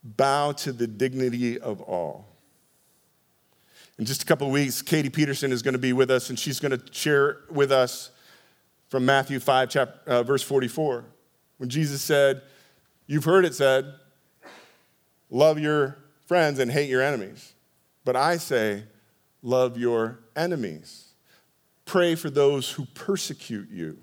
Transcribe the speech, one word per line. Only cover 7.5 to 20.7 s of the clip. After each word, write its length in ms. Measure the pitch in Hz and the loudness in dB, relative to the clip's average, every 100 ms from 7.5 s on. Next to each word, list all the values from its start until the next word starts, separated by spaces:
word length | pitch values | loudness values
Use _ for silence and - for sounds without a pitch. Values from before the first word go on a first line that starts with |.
with 200 | 151 139 | 0 4
us 400 | 135 123 - - _ _ - _ _ _ _ _ | 4 2 -2 -14 _ _ -20 _ _ _ _ _
from 160 | 135 | -2
Matthew 360 | 127 139 135 135 | 2 2 2 -4
five, 280 | 117 131 127 | 2 2 2
chap-, 320 | 143 131 - - | 0 -2 -4 -2
uh, 160 | 123 | 0
verse 220 | 120 139 | 2 0
forty-four, 600 | - 139 123 - 151 123 117 _ _ _ _ _ | 2 0 0 -4 -4 -4 -8 _ _ _ _ _
when 120 | 127 | -6
Jesus 320 | 135 151 139 | -2 -2 -4
said, 400 | - 147 139 135 - _ _ _ _ _ _ | 0 4 4 2 -8 _ _ _ _ _ _
"You've 160 | 147 | -4
heard 200 | 156 185 | 4 4
it 80 | 180 | 4
said, 400 | 127 139 131 139 - _ _ _ _ - - - _ _ _ _ _ _ | 2 2 2 0 -12 _ _ _ _ -20 -20 -20 _ _ _ _ _ _
'Love 300 | 123 151 151 | 4 4 4
your 400 | 151 151 135 143 _ _ _ | 0 0 0 -4 _ _ _
friends 340 | 175 156 139 | 2 2 2
and 100 | 123 | 0
hate 180 | 143 143 | 0 0
your 140 | 127 | 2
enemies.' 500 | 135 135 98 113 - _ _ _ _ _ | 0 -2 -6 -14 -20 _ _ _ _ _
But 100 | - | -2
I 220 | 123 143 170 | 2 2 0
say, 480 | - 131 107 104 110 _ _ _ _ _ | 0 0 0 -2 -10 _ _ _ _ _
'Love 340 | 120 127 127 120 | -2 2 2 0
your 440 | 120 117 113 123 _ - | 0 0 -2 -6 _ -6
enemies. 680 | 170 170 107 | -4 -4 -6